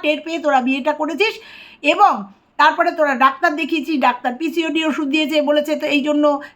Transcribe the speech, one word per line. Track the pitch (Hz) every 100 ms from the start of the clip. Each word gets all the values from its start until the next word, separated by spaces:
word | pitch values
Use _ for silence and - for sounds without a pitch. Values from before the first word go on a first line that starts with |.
টের | 302 302
পেয়ে | 320 320
তোরা | 302 262
বিয়েটা | 247 269 277
করেছিস। | 302 311 302 427 440 - - - -
এবং | 285 359 392 233 196 - _ -
তারপরে | 285 277 339
তোরা | 320 294
ডাক্তার | 247 269 - 339 302
দেখিয়েছিস, | 320 330 262 294
ডাক্তার | 247 240 247
পিসিওডি | 240 330 330 320 311
ওষুধ | 311 277 285
দিয়েছে, | 311 294 302
বলেছে | 285 294 294 294
তো | 294
এই | 294
জন্য | 294 294 294 285 -